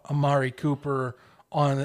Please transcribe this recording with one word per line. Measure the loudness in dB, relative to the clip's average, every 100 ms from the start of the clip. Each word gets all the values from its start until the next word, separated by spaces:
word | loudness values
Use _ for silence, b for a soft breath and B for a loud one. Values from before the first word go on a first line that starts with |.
| -4
Amari | 0 2 2 0
Cooper | -2 -2 -2 -2 -4 -4 b b b _
on | 0 0 0